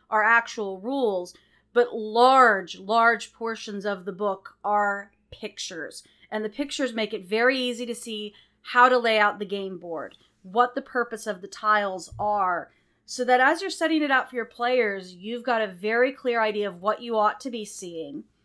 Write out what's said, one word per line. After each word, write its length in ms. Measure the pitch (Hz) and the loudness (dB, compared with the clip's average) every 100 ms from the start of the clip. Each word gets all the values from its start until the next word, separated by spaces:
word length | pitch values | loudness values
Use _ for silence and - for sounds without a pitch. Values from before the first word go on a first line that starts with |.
| _ | _
are 160 | 220 | 2
actual 560 | 214 233 226 - 196 190 | 4 4 2 -6 -6 -6
rules, 540 | 208 277 240 185 180 - _ _ _ | -6 0 0 0 -6 -14 _ _ _
but 220 | - 240 233 | 0 2 0
large, 840 | 214 220 254 269 247 196 175 180 | -2 6 8 8 8 6 -2 -12
large 560 | 190 226 233 220 - | -2 4 4 2 -4
portions 500 | _ 226 220 - 202 | _ -8 -8 -10 -8
of 220 | 202 196 180 | -6 -6 -8
the 60 | |
book 460 | 185 208 190 - - | -4 -4 -4 -10 -10
are 480 | 208 208 202 202 202 _ _ | -2 0 0 -2 -8 _ _
pictures. 720 | - 208 - - 170 139 - - _ _ | -14 -14 -10 -12 -10 -12 -14 -20 _ _
And 160 | 214 214 | -6 -6
the 40 | |
pictures 440 | 214 285 - 262 | -6 -8 -4 -4
make 220 | 226 208 214 | -2 -4 -6
it 100 | 180 | -4
very 320 | 220 247 269 | 2 2 2
easy 300 | 247 233 240 | -2 -4 -8
to 80 | 226 | -8
see 400 | 233 214 208 - _ _ | -8 -10 -10 -14 _ _
how 280 | - - 254 | -2 4 6
to 100 | 247 | 6
lay 180 | 226 220 | 4 4
out 220 | 208 202 | 2 0
the 60 | 196 | -6
game 340 | 202 190 180 | -8 -8 -10
board, 360 | 170 156 113 - _ _ | -10 -10 -10 -14 _ _
what 320 | 190 208 247 262 | -6 0 2 0
the 80 | |
purpose 420 | - 247 240 220 214 | -6 -4 -4 -6 -8
of 160 | 185 | -8
the 60 | 202 | -10
tiles 640 | - 214 208 202 185 - - | -6 2 2 2 -4 -10 -6
are, 500 | 208 208 185 170 - _ _ _ _ | -2 0 0 0 -4 _ _ _ _
so 180 | - 247 | -6 2
that 160 | 254 | 4
as 200 | 269 330 | 6 2
you're 100 | 370 | -2
setting 320 | - 320 320 | -4 0 0
it 80 | 294 | 2
out 180 | 262 - | 2 0
for 60 | 247 | -6
your 100 | 226 | -8
players, 720 | - 240 254 214 196 185 180 | -4 0 2 0 -2 -8 -14
you've 280 | 202 240 | -10 -8
got 200 | 240 226 | -2 -2
a 40 | 208 | -2
very 440 | 180 208 233 262 | -4 -2 2 2
clear 280 | 277 254 233 | 0 -2 0
idea 280 | 220 208 202 | 0 0 -4
of 120 | 175 | -4
what 220 | 196 208 | -4 -4
you 160 | 233 220 | -2 0
ought 220 | 214 - | 2 0
to 100 | 269 | -6
be 160 | 233 208 | -10 -10
seeing. 600 | - 180 165 143 139 - _ | -12 -14 -12 -12 -12 -16 _